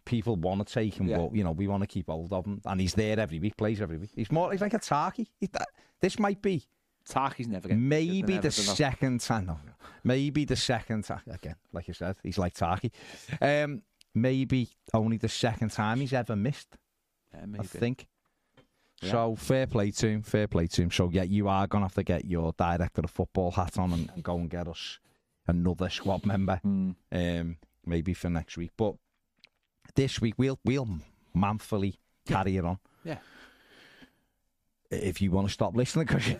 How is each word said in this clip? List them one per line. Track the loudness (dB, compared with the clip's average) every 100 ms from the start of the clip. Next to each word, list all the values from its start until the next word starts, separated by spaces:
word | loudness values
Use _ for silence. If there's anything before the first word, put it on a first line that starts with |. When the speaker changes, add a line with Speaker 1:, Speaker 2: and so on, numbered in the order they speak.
| -2
Speaker 1:
people | -2 0 0
wanna | 0 0
take | -2 -2 -2 0
him, | 0
Speaker 2:
Yeah. | 0
Speaker 1:
but, | 0 0
you |
know, | 0
we | 0 0
wanna | 0 -2
keep | -4 -4
hold | -6 -4
of | -4 -4
him. | -6 -4
And | 0
he's | 0
there | 2 2 2
every | 0 -2
week, | -4 -2
plays | -2 -2
every | -4 -6
week. | -8 -8
He's | -2
more, | 0 0
he's | -2
like | -2
a | -2
Tarky. | 0 0 0 -4 -10 _
He, | -6
that, | -4 -8 -10 _ _
this | 0 2
might | 0 0
be | 0 0 -4 _ _ _ -4
Speaker 2:
Tarky's | 0 0 -2 -6
never | -4 0
getting | 2 4
Speaker 1:
maybe | 2 2 0
Speaker 2:
picked | 2
in | 2
Speaker 1:
the | 2
Speaker 2:
Everton, | 2 2
though. |
Speaker 1:
second | 2 2 2 0 0
time. | 0 0 -2
No, | -6 -10 -20 -20 -4 0
maybe | 2 2 0 0
the | 0
second | 2 0 0 -4 -4
time. | -8 -10
Again, | -12 -10 -12 _
like | -10 -8
you |
said, | -6 -6 -6
he's | -4 0
like | 0
Tarky. | 0 0 0 -2 -6 -16 -18 -10 0
Um, | 2 4 0 -4 -12 _ _ 0
maybe | 2 2 2 0 -2 _ -2
only | 0 2 0
the | -2
second | 0 0 0 -2
time | 0 0 0
he's | 0
ever | -2 -2 0
missed, | 0 -2 -10 -20 _ _ _ _ _
Speaker 2:
Yeah, | -16
Speaker 1:
I | -12
Speaker 2:
maybe. | -10 -8
Speaker 1:
think. | -4 -4 -4 -12 _ _ _ _ _ _ _ _ _
Speaker 2:
Yeah. | -2
Speaker 1:
So | 0 0 0
fair | 0 2 2
play | 0 0
to | 2 0
him, | 0
fair | 0 2 2
play | 2 2
to | 2
him. | 2
So | 4 2
yeah, | 2
you | 2 2 4
are | 2 2
gonna | 2 0
have | 0
to |
get | 0 0 0
your | 0 0 0
director | 2 2 0 0
of | -2
football | -2 0 0 2
hat | 2 0 0
on | 2
and, | 0 -2
and | -6
go | -4 -2
and | -2
get | -4 -6
us | -8 -12 -14 _ _ _ _ 0
another | 4 4 2 -2
squad | -2 -2 0 0
member, | 0 0 0
Speaker 2:
Hmm. | 2 2 0 -4 _
Speaker 1:
um, | 0 0 0 -2 -6 -14 _ -2
maybe | 0 0 0
for | 0
next | -2 -2 -8
week. | -6 -2
But | -2 -2 _ _ _ _ _ _ _ _ -2
this | 2 2 2
week | 0 2
we'll, | 0 0 0
we'll | 0 0 -6 -8 _ _ 2
manfully | 2 0 -2 0 0 -4 _ _ -2
Speaker 2:
Yeah. | 0
Speaker 1:
carry | 2 2
it | 0
on. | -2 _ _
Speaker 2:
Yeah. | -10 -10 -12 -20 -20 -20 _ -20 -20 -20 -20 _ _ _ _ _ _ _ -8
Speaker 1:
If | -4 -2 0
you | 2
wanna | 2 0
stop | 0 0 0
listening, | 0 0 0
'cause, | 0 0